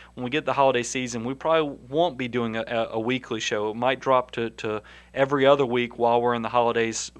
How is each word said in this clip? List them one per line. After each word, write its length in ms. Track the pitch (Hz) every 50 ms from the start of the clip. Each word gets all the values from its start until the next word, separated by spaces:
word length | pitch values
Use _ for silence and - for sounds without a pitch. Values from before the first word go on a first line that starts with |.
| - - _
when 80 | 127 123
we 80 | 123
get 140 | 135 156 147
the 80 | 135 123
holiday 300 | 139 135 135 123 123 117
season, 400 | - - 131 127 123 120 117 113
we 120 | 123 135
probably 420 | 135 - 160 165 160 156 143 131 - 117
won't 300 | 123 139 156 175 175 127
be 100 | 120 127
doing 300 | 120 113 123 117 113 110
a, 60 | 113 110
a, 200 | - 120 113 113 - 113
a 60 | 113
weekly 400 | 110 120 131 127 - - 117 107
show. 300 | - - 113 107 107 107
It 60 | 107
might 240 | 117 123 131 135 127
drop 320 | - 135 131 127 127 -
to, 180 | - 120 117 110
to 320 | - - - 110 107 107 - - - - - _ -
every 320 | 131 139 135 143 139 131
other 200 | 135 143 139 139
week 340 | 117 120 123 120 120 120 -
while 220 | 117 117 120 120
we're 120 | 120 120 120
in 80 | 117
the 80 | 113 110
holidays. 600 | 120 123 117 117 113 117 113 113 110 - - - - -